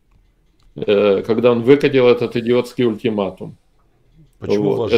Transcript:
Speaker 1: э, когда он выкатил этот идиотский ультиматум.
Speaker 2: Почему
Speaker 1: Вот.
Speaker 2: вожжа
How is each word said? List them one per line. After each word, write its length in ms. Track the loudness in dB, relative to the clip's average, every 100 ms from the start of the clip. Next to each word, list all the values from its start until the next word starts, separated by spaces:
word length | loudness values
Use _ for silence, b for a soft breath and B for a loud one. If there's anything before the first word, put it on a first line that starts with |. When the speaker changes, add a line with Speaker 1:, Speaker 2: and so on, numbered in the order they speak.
| _ _ _ _ _ _ _ -12
Speaker 1:
э, 460 | -2 0 2 0 -2
когда 240 | 0 2
он 120 | 0
выкатил 440 | 4 4 4 2 2
этот 280 | 2 0 -4
идиотский 500 | -2 -2 -2 -2 -2
ультиматум. 720 | -2 -4 -4 -6 -8 -18 -20 _ _ _ _ _ _ -20 _
Speaker 2:
Почему 300 | -4 -2 0
Speaker 1:
Вот. 60 | -2
Speaker 2:
вожжа 180 | 0